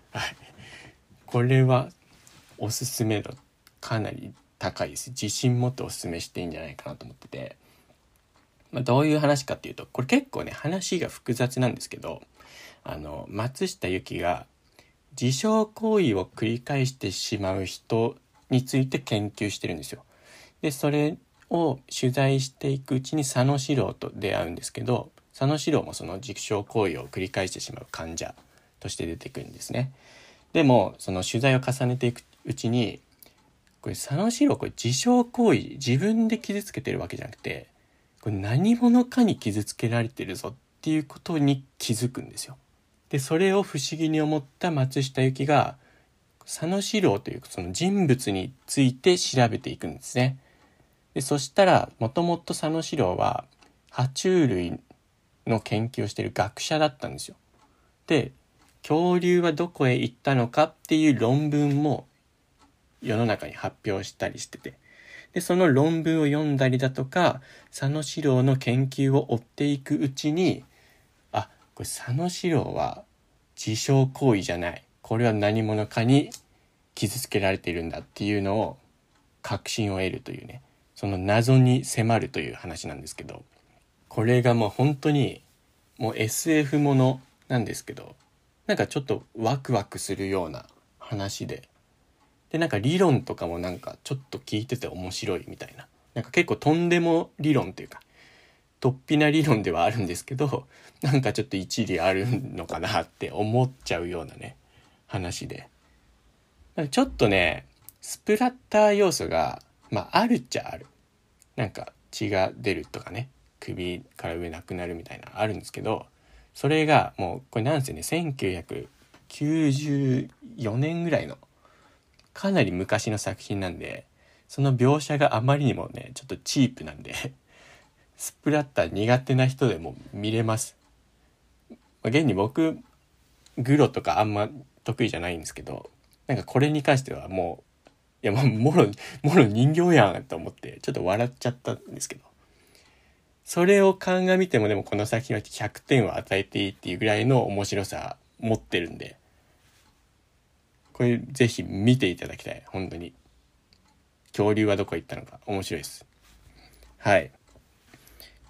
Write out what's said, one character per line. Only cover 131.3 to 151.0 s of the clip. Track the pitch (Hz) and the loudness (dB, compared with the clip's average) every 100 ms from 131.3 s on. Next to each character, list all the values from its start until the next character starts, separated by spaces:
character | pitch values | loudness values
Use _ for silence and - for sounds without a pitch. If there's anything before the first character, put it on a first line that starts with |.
| _ _ _ - | _ _ _ -20
ま | - _ _ | -20 _ _
あ、 | 117 | 0
現 | 135 | 2
に | 156 | 4
僕、 | 95 107 - 160 - - _ _ _ _ _ _ - | 2 0 2 0 -2 -12 _ _ _ _ _ _ -4
グ | 123 147 | 4 6
ロ | 123 | 6
と | - | 2
か | 98 95 | -2 2
あ | |
ん | 107 | 2
ま | 104 110 143 - _ | 0 -2 -6 -20 _
得 | - 113 | -6 -2
意 | 120 | -2
じ | 80 | -2
ゃ | |
な | 87 | -4
い | 85 | -6
ん | |
で | 78 | -8
す | |
け | - | -14
ど、 | 71 69 - _ _ _ - | -12 -12 -14 _ _ _ -4
な | 131 | -4
ん | |
か | |
こ | 95 127 | 0 2
れ | 147 | 2
に | 151 | 2
関 | 139 135 | 2 2
し | |
て | 135 | 0
は | 71 - | -8 -6
も | 95 85 - - _ - | -4 -4 -6 -16 _ -20
う、 | _ _ _ | _ _ _
い | 107 | 0
や、 | |
も | 104 | 4
う、 | 135 | 4
も | 110 127 | 4 4
ろ、 | 165 107 101 - - | 6 4 2 -14 -4
も | 147 180 | 4 6
ろ | |
人 | 117 107 135 | 8 6 4
形 | 156 175 160 | 6 6 8
や | 101 | 6
ん | - | 4
と | - 82 | -6 -10
思 | 92 | -10
っ | |
て、 | - - - | -12 -16 -12
ち | - | -6
ょ | |
っ | - | -4
と | |
笑 | 87 101 123 | 0 0 -2
っ | - | -4
ち | 123 | -6
ゃ | |
っ | |
た | 127 - | -6 -8
ん | 113 - | -8 -10
で | 143 | -12
す | - | -12
け | - | -12
ど。 | _ _ _ _ _ _ _ _ _ _ _ _ | _ _ _ _ _ _ _ _ _ _ _ _
そ | - - 180 | -6 2 6
れ | 202 | 8
を | 196 | 6
鑑 | 190 - 185 185 185 | 4 0 2 4 2
み | 185 | 4
て | 127 | 2
も、 | 107 | 2
で | 101 | 0
も | |
こ | - 104 | -2 -2
の | 104 | -2
作 | 113 - | -2 -2
品 | 107 | -6
は | |
百 | - - 107 - | -6 -8 -8 -8
点 | - 139 98 | 0 2 2
を | - | -2
与 | - 95 | -2 -2
え | 98 | -2
て | 107 | -4
い | 98 | -4
い | |
っ | - | -6
て | - | -8
い | 90 | -2
う | |
ぐ | 107 | 0
ら | 104 | 2
い | 113 | 4
の | 131 | 4
面 | 101 98 101 | 2 -2 -2
白 | 98 | -4
さ | 98 76 76 - _ _ | -4 -6 -10 -12 _ _
持 | 113 110 | -2 -2
っ | |
て | - 92 | -2 -4
る | 85 | -4
ん | - | -8
で、 | 67 - _ _ _ _ _ _ _ _ _ _ _ _ _ _ _ _ _ | -16 -18 _ _ _ _ _ _ _ _ _ _ _ _ _ _ _ _ _
こ | - | -2